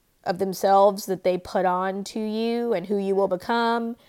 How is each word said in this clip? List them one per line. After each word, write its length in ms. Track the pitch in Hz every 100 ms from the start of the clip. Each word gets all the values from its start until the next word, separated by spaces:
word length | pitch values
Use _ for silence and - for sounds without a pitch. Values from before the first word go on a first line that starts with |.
| _ _
of 160 | - 180
themselves 640 | 196 180 196 196 202 202 -
that 180 | 175
they 140 | 190 180
put 280 | - 202 180
on 380 | 180 190 196 196
to 140 | 226
you 540 | 214 214 233 233 240
and 140 | 190 185
who 100 | 202
you 160 | 196
will 140 | 190 196
become, 680 | 185 - 233 233 233 233 240